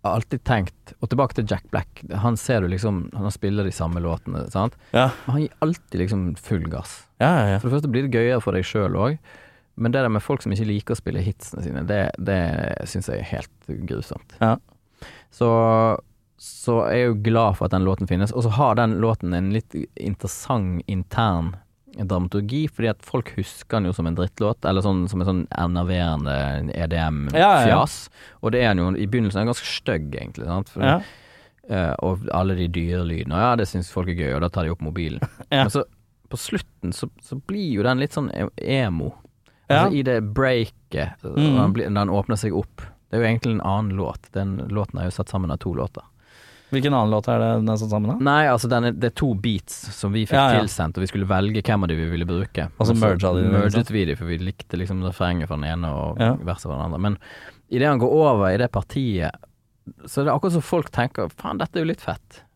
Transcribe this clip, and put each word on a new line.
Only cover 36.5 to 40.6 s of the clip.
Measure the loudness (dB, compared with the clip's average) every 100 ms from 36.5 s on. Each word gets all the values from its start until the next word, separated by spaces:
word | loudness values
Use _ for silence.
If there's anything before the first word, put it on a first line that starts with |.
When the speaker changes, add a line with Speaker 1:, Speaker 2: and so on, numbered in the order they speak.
| -6 -6 _ -8
Speaker 1:
så, | -6 -10 _
så | -14 -12 -8
blir | -6 -2 0
jo | 2
den | 2
litt | 0 -2
sånn | -4
e-, | -4 -6 -6
emo. | -2 0 0 -2 -4 -8 -20 _ _ _ _
Altså, | 4 4
Speaker 2:
Ja. |
Speaker 1:
i | 2
det | 0 0 0
breaket, | 0 2 2